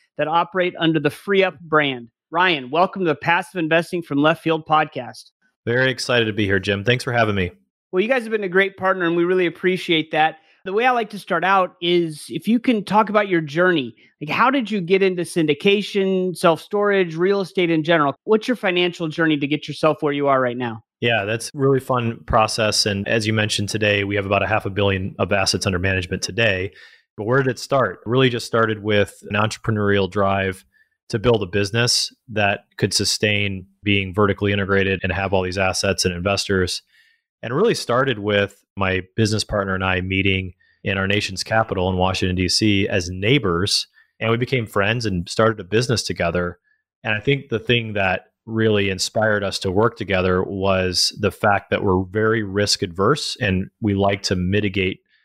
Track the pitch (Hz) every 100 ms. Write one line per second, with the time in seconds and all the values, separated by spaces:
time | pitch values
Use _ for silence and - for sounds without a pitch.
0 | _ - 147 170 175 190 180 - 165 160
1 | 147 - - 196 185 170 165 151 147 123
2 | 117 _ _ 165 185 156 123 156 190 196
3 | 175 143 - 170 185 185 156 165 165 180
4 | 170 143 151 165 160 160 151 156 156 -
5 | 120 117 - _ _ _ - 123 131 127
6 | - 120 110 104 101 98 95 101 101 123
7 | - 120 110 101 87 - _ _ _ 185
8 | 214 262 220 220 196 180 196 190 185 190
9 | 170 170 170 185 175 160 185 185 - 165
10 | 151 156 156 156 _ _ 190 196 254 247
11 | 226 202 - 175 180 196 180 - 175 175
12 | 170 151 - 117 - 233 247 220 - 202
13 | 208 208 202 175 151 151 180 165 120 -
14 | _ _ 151 180 240 277 208 214 165 190
15 | 190 180 165 175 151 147 202 208 196 202
16 | 190 185 185 165 170 156 - 208 202 196
17 | 180 160 185 202 190 - 170 165 156 170
18 | 143 - - 220 220 240 202 180 175 170
19 | 165 151 160 147 143 147 - 143 156 147
20 | 151 143 139 131 127 120 123 110 - _
21 | 120 113 101 117 - 151 135 135 - 127
22 | 117 - - 120 110 - 107 - 107 98
23 | 101 113 107 110 107 - 101 110 104 104
24 | 101 101 98 101 98 107 104 98 101 95
25 | 95 - 98 101 95 95 104 90 95 95
26 | 90 92 - 95 113 92 98 - - -
27 | _ - 104 131 131 117 - 139 107 87
28 | 104 127 131 117 - 117 110 110 101 104
29 | 98 - - 104 107 - - 107 101 101
30 | 95 101 98 98 95 92 _ _ _ _
31 | - 117 120 113 95 101 101 113 120 -
32 | - - - 107 101 104 - - 110 -
33 | 98 - 107 104 101 95 92 _ 104 101
34 | 95 90 101 95 104 101 95 98 95 95
35 | 92 92 98 95 92 92 95 90 98 92
36 | 92 87 92 98 - 98 90 - - _
37 | _ _ _ _ 117 135 226 165 - 123
38 | 139 107 101 101 101 - _ - 95 95
39 | 92 - 107 107 - 104 98 95 95 92
40 | 92 95 95 95 92 - _ _ - 98
41 | 95 104 - 92 - 110 110 95 92 92
42 | 92 95 95 90 90 - 110 101 101 104
43 | 87 92 104 139 104 85 98 - - _
44 | _ _ 113 117 123 131 110 104 98 120
45 | 110 90 87 - 113 107 90 107 123 113
46 | - 90 85 90 87 - _ _ _ _
47 | 117 107 139 139 - 107 - 120 113 101
48 | 95 92 - _ - 110 110 104 98 92
49 | - 117 110 104 98 - 98 92 113 -
50 | 98 92 92 92 - 98 95 95 92 90
51 | - - 104 - 107 98 - 98 98 92
52 | 92 107 110 113 101 98 104 - 95 85
53 | 101 151 - - 107 92 98 _ 107 98
54 | 98 101 - 92 90 101 101 95 95 -
55 | _ _